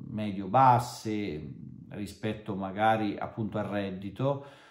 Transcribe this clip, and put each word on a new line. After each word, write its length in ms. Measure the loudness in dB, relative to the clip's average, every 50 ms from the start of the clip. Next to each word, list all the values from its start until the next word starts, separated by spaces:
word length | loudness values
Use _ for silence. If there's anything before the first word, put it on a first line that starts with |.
| -10 -8
medio-basse, 1400 | -6 -4 -4 -4 -4 -4 -4 2 6 8 8 10 8 6 4 0 -8 -8 -4 -4 -2 -2 -2 -4 -6 -6 -8 -10 -12 -12 -14 -14 -14 -16 -14 -12
rispetto 640 | -10 -8 -8 -8 -8 -6 -4 -4 -4 -4 -6 -6 -6
magari 600 | -4 -4 -4 0 4 4 4 6 4 2 0 -2
appunto 400 | -4 -6 -6 -4 -4 -4 -2 -2
al 80 | -2 -2
reddito. 800 | -2 -2 -2 -2 -2 -4 -6 -8 -8 -4 0 0 0 0 0 -4 -12 -18 -20 -20 -20